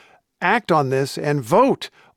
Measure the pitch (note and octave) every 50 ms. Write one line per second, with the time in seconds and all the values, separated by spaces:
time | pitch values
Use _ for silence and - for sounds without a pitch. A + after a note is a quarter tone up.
0 | - _ _ _ _ _ _ _ - F3 G#3 A#3+ - - F3 D#3 C#3+ B2+ C3+ C3+
1 | C#3 C3+ - - - D3 D3 D3 A#2+ G#2+ D3+ G#3 C4 C#4 F3 - - - - _
2 | _ _ _